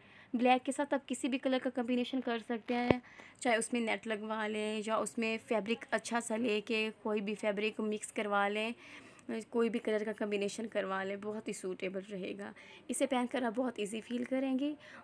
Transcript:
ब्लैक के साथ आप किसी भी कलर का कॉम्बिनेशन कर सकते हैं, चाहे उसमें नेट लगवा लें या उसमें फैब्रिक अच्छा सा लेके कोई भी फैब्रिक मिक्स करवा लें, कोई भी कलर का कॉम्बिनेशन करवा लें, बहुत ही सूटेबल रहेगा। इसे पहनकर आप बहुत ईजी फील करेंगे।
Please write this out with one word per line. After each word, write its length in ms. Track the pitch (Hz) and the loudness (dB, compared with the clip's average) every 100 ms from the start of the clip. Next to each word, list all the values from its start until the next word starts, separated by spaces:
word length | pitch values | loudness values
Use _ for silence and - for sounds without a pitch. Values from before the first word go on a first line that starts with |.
| - - - | -14 -20 -4
ब्लैक 280 | 233 247 254 | 4 6 6
के 80 | 277 | 4
साथ 220 | 262 285 | -2 0
आप 100 | 277 - | 0 -2
किसी 220 | 247 269 | -2 0
भी 100 | 254 | 0
कलर 220 | 269 254 | 2 2
का 100 | 254 | 0
कॉम्बिनेशन 500 | 254 233 247 247 269 | 0 2 2 2 0
कर 200 | 247 233 | 0 -2
सकते 340 | 214 233 220 | -2 -4 -2
हैं, 280 | 240 247 247 - - - - | 2 4 4 2 -18 -18 -2
चाहे 160 | 254 226 | 2 2
उसमें 220 | 226 240 | 2 0
नेट 260 | 226 202 226 | 2 0 0
लगवा 380 | 208 214 220 214 | -2 -2 -2 -2
लें 340 | 214 214 214 214 | 0 0 -2 0
या 120 | 220 | 0
उसमें 400 | 214 - 220 226 | 0 0 -2 -2
फैब्रिक 460 | - 220 202 233 - | 0 0 2 -2 0
अच्छा 260 | 220 - 233 | -2 0 -2
सा 160 | 226 226 | 0 0
लेके 540 | 240 214 208 220 220 208 | 2 0 0 0 0 -2
कोई 180 | 226 214 | -2 -2
भी 140 | 202 208 | -2 -2
फैब्रिक 460 | 214 202 214 202 | 0 2 0 0
मिक्स 300 | 214 214 - | -2 -2 -4
करवा 360 | - 208 202 202 | -4 0 2 2
लें, 260 | 208 220 233 - - - - - 226 214 | 2 -2 -4 -12 -18 -18 -14 -6 -6 0
कोई 180 | 240 233 | 2 4
भी 100 | 226 | 2
कलर 240 | - 214 | 2 0
का 100 | 214 | 0
कॉम्बिनेशन 540 | 208 208 202 202 - 220 | -2 0 0 0 -2 -4
करवा 360 | 208 190 190 | -2 0 0
लें, 160 | 190 202 | -2 -4
बहुत 260 | 208 214 - | -6 -6 -6
ही 60 | |
सूटेबल 480 | 202 185 180 185 190 | -4 -4 -4 -4 -4
रहेगा। 520 | 202 196 180 196 202 - - - - | -6 -6 -6 -6 -8 -12 -18 -12 -4
इसे 160 | 240 269 | 0 2
पहनकर 380 | 254 247 262 | 2 2 0
आप 120 | 247 214 | 0 0
बहुत 240 | 254 226 | -2 -2
ईजी 220 | 208 226 | -4 -4
फील 220 | 196 240 247 | -4 -4 0
करेंगे। 500 | 262 269 262 285 302 - - | 0 2 2 0 -4 -12 -16